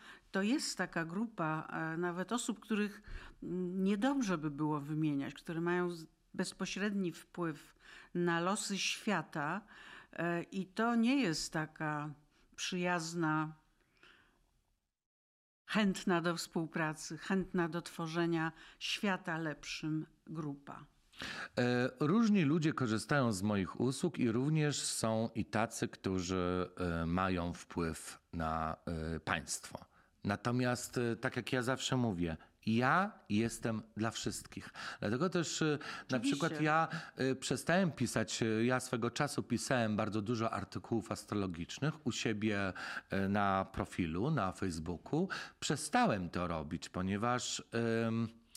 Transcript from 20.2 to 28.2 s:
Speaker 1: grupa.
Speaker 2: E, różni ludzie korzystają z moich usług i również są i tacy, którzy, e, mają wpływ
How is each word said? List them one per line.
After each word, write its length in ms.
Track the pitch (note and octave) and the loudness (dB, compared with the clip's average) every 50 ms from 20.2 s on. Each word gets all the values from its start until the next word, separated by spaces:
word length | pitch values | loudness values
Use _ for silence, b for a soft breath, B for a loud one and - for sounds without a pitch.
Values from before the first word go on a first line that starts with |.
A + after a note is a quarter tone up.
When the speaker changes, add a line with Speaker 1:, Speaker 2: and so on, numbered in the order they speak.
| _ | _
Speaker 1:
grupa. 580 | - E3 E3 D3+ D3 C#3 C#3+ - - - - D3 - _ _ _ _ B B B B B B B B B - | -12 -8 -6 -6 -6 -8 -8 -12 -16 -16 -16 -18 -20 _ _ _ _ B B B B B B B B B 2
Speaker 2:
E, 320 | B2 B2 B2 B2 B2 B2+ - - | 2 4 4 4 2 2 2 2
różni 420 | D3+ D3 F#3+ A#3 A#3 G#3 G#3 G3 D#3+ | 2 4 6 6 6 6 6 6 6
ludzie 300 | C3+ D#3 F3 D3 D#3+ - | 6 6 4 4 2 2
korzystają 600 | - C3 A2+ A2 G#2 - - D3+ C#3+ B2+ A#2 G#2+ | 2 2 4 4 2 2 2 4 4 6 4 4
z 100 | F2+ G2 | 2 2
moich 380 | G#2+ G#2 G2 F#2 F2 - - | 2 4 2 2 0 0 0
usług 380 | A#2 C3 C3 - - F3+ - - | 0 0 2 2 0 0 2 2
i 140 | B2+ A#2 G#2 | 2 2 4
również 480 | B2 C3+ D3+ D#3+ D#3 D3+ D3 C3+ - - | 2 2 4 4 4 4 2 2 0 -2
są 480 | - - - - A2+ A2 A2 A2+ A2+ - | -2 -2 0 2 2 2 2 2 0 0
i 100 | G#2+ - | -2 -4
tacy, 440 | - - G#2+ A2 A2+ - - - G2 | 0 2 2 2 0 0 -2 -4 -4
którzy, 800 | - - - G2 F#2+ F#2 F2 F2 F#2+ F#2 F2+ F2+ F#2 F2+ F2+ - - - F#2 F2 E2+ E2+ E2 | -4 -4 -2 0 0 0 0 0 2 2 2 2 2 0 0 -2 -4 -2 -2 0 0 0 0
e, 40 | |
mają 460 | E2 F2 F#2 F#2+ F#2 F#2 F2 E2+ F2 F2 | 2 2 2 2 2 2 0 -2 -2 -4
wpływ 640 | - - - - F2 E2+ E2 D#2+ - - - - - | -8 -10 -8 -4 -2 -2 -2 -2 -6 -10 -14 -16 -16